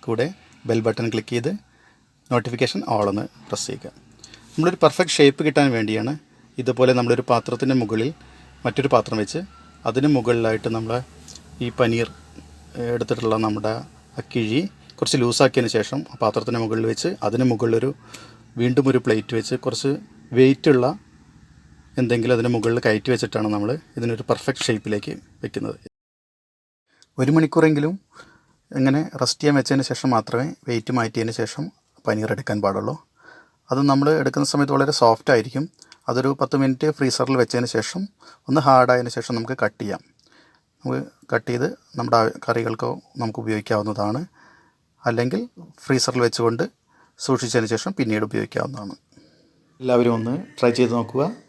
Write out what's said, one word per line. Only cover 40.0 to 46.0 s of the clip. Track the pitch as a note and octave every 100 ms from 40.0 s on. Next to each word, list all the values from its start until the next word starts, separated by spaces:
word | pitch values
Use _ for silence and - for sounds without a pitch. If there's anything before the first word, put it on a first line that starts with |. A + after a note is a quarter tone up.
| _ _ _ _ _ _ _ _
നമുക്ക് | C3+ B2+ C#3 _ _
കട്ട് | A#2 -
ചെയ്ത് | A#2+ D3+ C4 _ -
നമ്മുടെ | A#2+ A#2
ആ | A2+ - -
കറികൾക്കോ | A#2 A#2 A2+ A#2+ - _ -
നമുക്ക് | A#2 A2
ഉപയോഗിക്കാവുന്നതാണ്. | A2+ G#2+ G#2 A2 G#2 G#2 G#2 A#2 F3+ _ - _ _ _ _ _ -
അല്ലെങ്കിൽ | A#2 B2 F#3+ A#3+ - - -
ഫ്രീസറിൽ | - C3